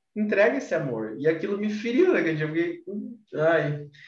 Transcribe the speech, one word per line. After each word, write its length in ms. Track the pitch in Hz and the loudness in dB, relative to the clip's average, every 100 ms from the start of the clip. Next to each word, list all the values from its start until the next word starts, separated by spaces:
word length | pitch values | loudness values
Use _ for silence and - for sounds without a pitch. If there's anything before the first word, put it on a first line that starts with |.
| _ 214 | _ -4
entrega 400 | 208 196 220 277 | 0 4 4 2
esse 180 | - | -2
amor. 420 | 165 143 113 107 - | -2 -2 -4 -6 -2
E 100 | 151 | 0
aquilo 300 | 165 208 202 | 0 0 -2
me 120 | 208 | -2
feriu, 420 | 208 233 262 370 | -4 0 2 4
né? 100 | 254 | 4
Que 200 | 160 156 | 2 -2
eu 60 | 156 | -2
fiquei, 340 | 160 170 - - | -2 -2 -4 -10
"Hum, 320 | 208 - - _ | -10 -10 -14 _
ai." 520 | 143 160 160 147 147 147 - | -2 2 2 0 -4 -8 -18